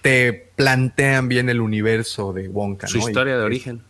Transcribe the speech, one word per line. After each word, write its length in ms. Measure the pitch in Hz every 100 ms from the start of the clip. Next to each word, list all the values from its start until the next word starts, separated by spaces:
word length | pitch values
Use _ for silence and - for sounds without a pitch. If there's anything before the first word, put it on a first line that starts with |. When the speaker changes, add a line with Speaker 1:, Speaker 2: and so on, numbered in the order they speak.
Speaker 1:
te 480 | 135 127 123 110 - -
plantean 720 | 139 131 131 - 139 135 127
bien 200 | 123 123
el 120 | 120
universo 720 | 110 107 110 113 113 - 98
de 160 | 92 95
Wonka, 380 | 101 101 98 95
Speaker 2:
Su 120 | 117
Speaker 1:
¿no? 60 |
Y 40 | 117
Speaker 2:
historia 260 | 110 135
de 60 | 127
Speaker 1:
es 60 | 107
Speaker 2:
origen. 360 | 123 131 117